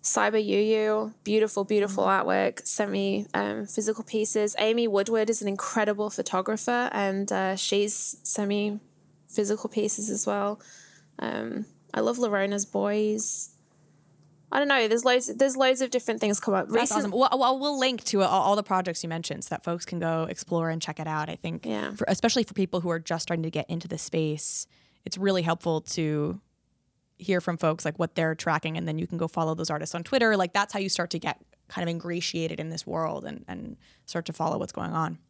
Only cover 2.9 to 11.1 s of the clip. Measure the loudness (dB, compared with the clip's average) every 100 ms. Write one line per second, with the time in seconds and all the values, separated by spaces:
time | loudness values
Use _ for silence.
2.9 | 0 0 0 -2 -2 -2 -2 -4 -2 -2
3.9 | -2 -2 -2 0 0 0 2 2 2 2
4.9 | 2 2 2 2 0 -2 -4 -2 0 0
5.9 | 0 -2 -4 -2 -2 0 -2 0 0 0
6.9 | 0 0 0 0 0 0 0 0 2 2
7.9 | 0 -4 -6 -4 -2 0 0 0 -4 -10
8.9 | _ _ _ _ -2 0 -2 -2 -2 -2
9.9 | -2 -2 -2 -2 0 -2 -4 -12 -20 -20
10.9 | -20 _